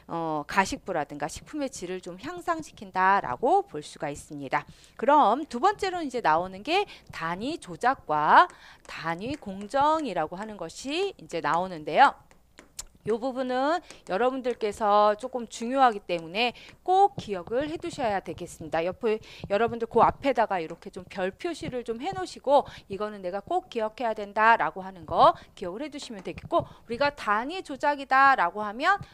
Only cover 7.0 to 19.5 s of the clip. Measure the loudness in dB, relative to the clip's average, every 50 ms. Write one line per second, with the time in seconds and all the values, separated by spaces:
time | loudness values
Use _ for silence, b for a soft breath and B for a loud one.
7 | B -18 -10 -6 -6 -4 -4 -4 -4 -6 -6 -8 -10 -12 -6 0 0 0 0 0
8 | -2 -2 0 2 4 8 8 8 8 6 B B B B B B -18 -16 -14 -8
9 | -6 -6 -6 -6 -6 -8 -8 -8 -10 -12 -12 -12 -8 -4 0 2 2 4 2 0
10 | -2 -2 -2 -2 -4 -4 -6 -8 -10 -10 -10 -10 -12 -12 -12 -10 -8 -6 -4 -2
11 | -4 -4 -6 -10 -12 -8 -6 -2 0 0 0 0 0 -4 -6 -10 -6 0 4 6
12 | 6 6 4 0 -12 _ _ _ _ _ _ -20 -20 _ _ -18 -18 -18 -20 _
13 | -6 -4 -4 -2 -4 -6 -4 -4 -4 -2 -2 -2 0 0 -2 -4 B B B B
14 | _ -4 -2 0 2 0 0 -2 -4 -4 -4 -2 -4 -6 -4 -2 2 4 6 6
15 | 6 4 4 0 -4 -8 -8 -8 -8 -10 -10 -8 -6 -2 2 4 4 4 4 0
16 | -4 -4 -4 -4 -4 -6 -2 -2 -2 -2 B B B B B _ -2 2 4 6
17 | 6 4 2 -2 -8 -8 -8 -8 -6 -4 -4 -2 -2 -4 -6 -8 -8 -8 -6 -4
18 | -2 -2 -2 -2 -4 -8 -10 -10 -12 -14 -14 -14 -8 -4 -2 -2 -2 -2 -4 -4
19 | -2 -2 -2 -2 B B B B B -2